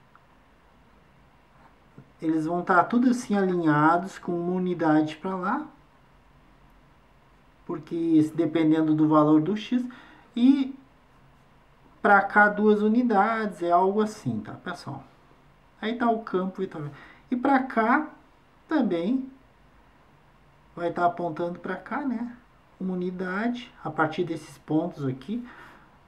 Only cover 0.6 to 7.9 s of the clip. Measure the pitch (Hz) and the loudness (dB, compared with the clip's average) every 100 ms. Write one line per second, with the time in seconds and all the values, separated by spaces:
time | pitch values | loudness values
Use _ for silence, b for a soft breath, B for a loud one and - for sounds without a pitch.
0.6 | _ _ _ _ _ _ _ _ _ _ | _ _ _ _ _ _ _ _ _ _
1.6 | - _ _ - - - 160 160 156 175 | -20 _ _ -20 -20 -8 -4 -2 -2 -2
2.6 | 175 190 - 240 254 233 - 202 185 180 | 0 2 4 4 2 2 0 0 0 0
3.6 | 160 147 151 175 190 - - 175 175 180 | 2 4 4 4 0 -10 -6 -4 -2 -2
4.6 | 180 170 165 151 151 - 190 190 185 269 | -2 0 2 2 2 -4 -8 -6 -4 -4
5.6 | 311 - _ _ _ _ _ _ _ _ | -8 -16 _ _ _ _ _ _ _ _
6.6 | _ _ _ _ _ _ _ _ _ _ | _ _ _ _ _ _ _ _ _ _
7.6 | - 160 151 | -12 -12 -8